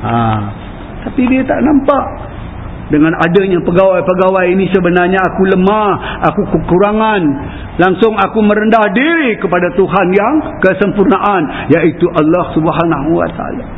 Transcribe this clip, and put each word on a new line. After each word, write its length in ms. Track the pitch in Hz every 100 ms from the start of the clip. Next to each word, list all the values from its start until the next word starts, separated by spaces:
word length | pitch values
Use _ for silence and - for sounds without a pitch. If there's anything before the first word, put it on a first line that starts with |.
Ha. 120 | 117 117 113 110 101 104 - - - - -
Tapi 140 | - 247
dia 100 | 262 262
tak 160 | -
nampak. 720 | 247 294 277 277 214 - - - - - - - -
Dengan 240 | 147 160 165
adanya 400 | 160 175 196 180 143
pegawai-pegawai 800 | 175 190 180 180 185 185 190 180
ini 240 | 185 190
sebenarnya 480 | 190 175 180 175 190
aku 240 | 185 170
lemah, 800 | 190 185 185 214 208 185 - -
aku 180 | 170 156 196 175
kekurangan. 640 | 160 170 202 214 220 208 160 139 135 - - -
Langsung 320 | 180 180 226 214
aku 240 | 190 220
merendah 480 | 208 208 214 226 208 190
diri 400 | 285 330 277 208
kepada 320 | 190 175 175 180
Tuhan 320 | 185 180 180 190
yang 180 | 208 311 - -
kesempurnaan, 1040 | 190 185 202 202 196 196 208 196 151 - -
iaitu 400 | 156 165 - 175 170
Allah 320 | 156 175 170 -
Subhanahu 540 | 165 147 170 151 139
Wa 160 | 170 - -
Taala. 300 | - - -